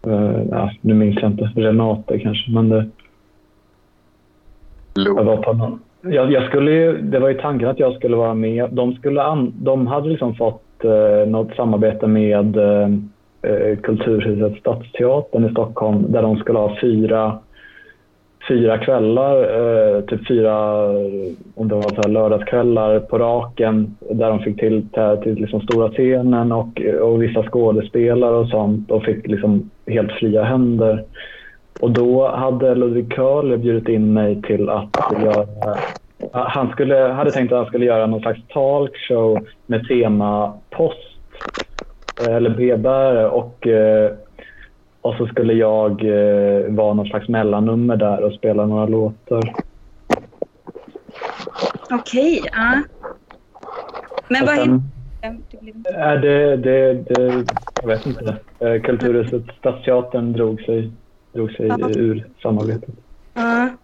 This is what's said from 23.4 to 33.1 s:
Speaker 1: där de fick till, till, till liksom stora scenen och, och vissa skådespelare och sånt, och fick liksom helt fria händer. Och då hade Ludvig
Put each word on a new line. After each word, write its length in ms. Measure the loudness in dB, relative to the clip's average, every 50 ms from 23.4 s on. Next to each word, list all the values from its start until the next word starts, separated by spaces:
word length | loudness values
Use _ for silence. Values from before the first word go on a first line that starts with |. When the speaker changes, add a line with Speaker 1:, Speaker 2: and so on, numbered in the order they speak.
| -2 -6 -2 -2 0 2 2 0 0 -2 -6 _ -10 -6
Speaker 1:
där 180 | -4 -2 0 0
de 80 | 0 0
fick 200 | -2 -4 -4 -2
till, 280 | 0 0 0 0 -2 -4
till, 240 | -2 0 2 2 0 0
till 120 | 0 -4 -2
liksom 260 | -2 -4 -4 -4 -6
stora 280 | -2 0 0 0 0 0
scenen 640 | 0 0 2 2 2 2 2 2 2 2 0 0
och, 280 | 0 -2 -4 -6 -8 -4 -2 -2 0 2
och 220 | 2 2 2 2
vissa 200 | 0 0 0 -2
skådespelare 920 | -2 0 0 2 2 2 2 0 -2 -2 0 0 2 2 2 2 2 2 2
och 120 | 2 0 0
sånt, 420 | 0 0 0 0 -2 -2 -2 -2
och 140 | -2 0 0
fick 220 | -2 -4 -4 -4
liksom 440 | -4 -4 -2 0 0 0 0 -2 -4 -16 -18 _
helt 260 | -4 -2 -2 -2 -2
fria 300 | -4 -4 -2 2 2 2 2
händer. 600 | 2 2 2 2 2 2 2 2 2 0 0 -4 -12 -18 -20 -20 -20 -20 -20 -20 -20 -20 -20 _ _ -8 -2
Och 100 | -2 0
då 380 | 2 2 2 4 4 4 2 2
hade 460 | 0 -2 -2 -2 0 2 2 2 2
Ludvig 380 | 2 0 0 0 -2 -2 -4